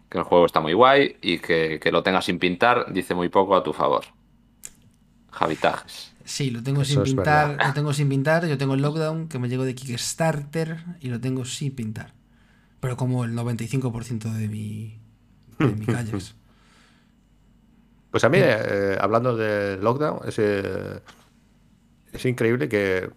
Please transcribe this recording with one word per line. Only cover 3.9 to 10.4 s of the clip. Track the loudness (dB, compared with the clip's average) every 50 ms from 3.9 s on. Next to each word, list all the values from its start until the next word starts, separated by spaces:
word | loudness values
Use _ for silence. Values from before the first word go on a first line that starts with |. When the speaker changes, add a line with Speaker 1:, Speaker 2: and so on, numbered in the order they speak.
| 2 0 -2 -6 -14 _ _ _ _ _ _ _ _ _ -20 -20 -20 _ _ _ _ _ _ _ _ _ _ _
Speaker 1:
Javi | -4 -2 -2 -2 0
Tajes. | 2 0 0 0 -2 -6 -14 -16 -16 -18 -18 -20 -18 -14
Speaker 2:
Sí, | -10 -6 -4 -4 -4
lo | -4 -4 -2
tengo | -2 0 0 0
Speaker 3:
Eso | 2 2
Speaker 2:
sin | 2
Speaker 3:
es | 2 2
Speaker 2:
pintar, | 2 2 2 4 4 4 4 2
Speaker 3:
verdad. | 0 0 0
Speaker 2:
lo | 0 0
tengo | -2 -2 0 0
sin | 0 0
pintar, | 2 0 2 2 2 2 2 2
yo | 0 0
tengo | 0 0 0 0
el | 0
Lockdown, | 0 0 0 -2 -2 -2 -4 -4 -6
que | -6 -6 -6
me | -4 -4
llegó | -2 -2 -2
de | -4 -4
Kickstarter | -6 -8 -8 -8 -6 -6 -6 -4 -2 0 0 0 -2